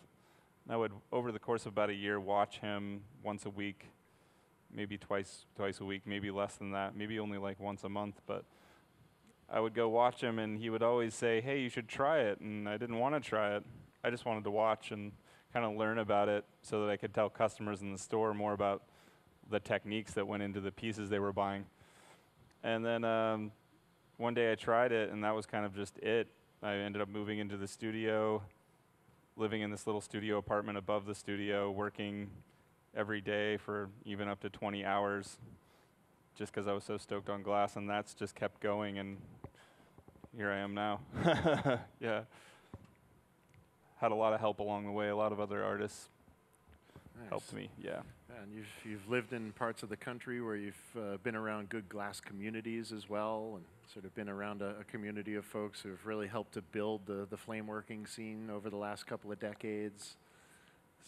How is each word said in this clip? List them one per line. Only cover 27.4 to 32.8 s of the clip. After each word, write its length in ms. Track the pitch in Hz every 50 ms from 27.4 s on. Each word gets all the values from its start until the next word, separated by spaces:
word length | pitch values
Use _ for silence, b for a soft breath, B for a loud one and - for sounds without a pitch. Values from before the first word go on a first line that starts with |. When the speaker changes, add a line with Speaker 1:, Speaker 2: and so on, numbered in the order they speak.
| 104 101 101
Speaker 1:
the 100 | 98 98
studio, 760 | 98 - - 113 110 110 110 110 110 110 107 110 110 107 107 101 92 - - _ _ _ _ _ _ _ _ _ - - _ _ _ -
living 260 | 110 110 107 110 110
in 80 | 107 104
this 160 | 104 98 -
little 160 | 113 107 104
studio 360 | - - - 104 104 110 104
apartment 400 | 104 95 113 107 104 104 110 104
above 280 | 101 95 95 107 104 98
the 100 | 101 101
studio, 540 | - - - 101 101 101 104 101 101 101 101
working 580 | 98 98 104 101 - - 104 104 104 101 101 98 - - - b b b b b b _